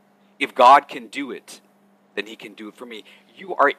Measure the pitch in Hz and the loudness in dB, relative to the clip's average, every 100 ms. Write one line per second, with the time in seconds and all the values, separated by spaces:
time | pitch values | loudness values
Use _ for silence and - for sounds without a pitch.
0 | _ _ _ - 139 - 123 139 143 147 | _ _ _ -12 -6 4 6 6 4 -10
1 | 113 127 139 92 - - _ _ _ _ | -14 -12 -12 -14 -18 -20 _ _ _ _
2 | _ - 104 113 113 98 107 98 123 110 | _ -14 -14 -14 -20 -18 -18 -18 -18 -20
3 | - - _ - 190 - 139 | -20 -20 _ -20 -10 0 0